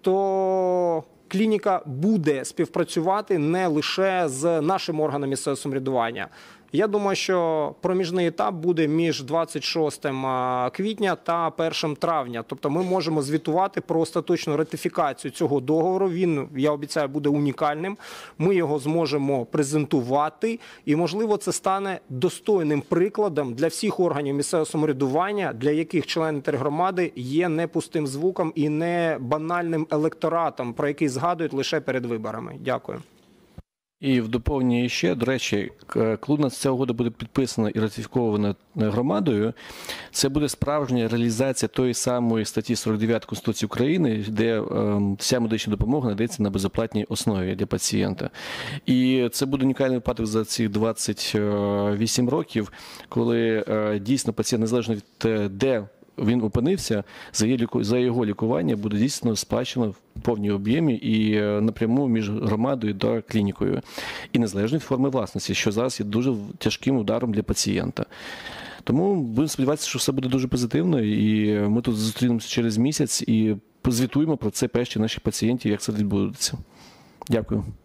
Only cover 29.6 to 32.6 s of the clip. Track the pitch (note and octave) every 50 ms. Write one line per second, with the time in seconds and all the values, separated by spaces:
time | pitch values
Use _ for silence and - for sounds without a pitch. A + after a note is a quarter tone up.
29.6 | F3 E3+ E3 D#3 D3+ - - D3+ D3+ D#3+ D#3 - - D#3+ D#3+ E3+ E3 D3+ B2+ -
30.6 | B2+ A#2+ A#2 - D3 C#3+ C#3 - E3+ D3 B2 C3 C#3 E3+ F3+ D#3+ E3 C#3+ B2 C3+
31.6 | C3+ - - D#3 C3+ - B2+ C3 B2 A#2+ A#2+ A2 A2 A2 A2 A2 A#2 A2+ - C3+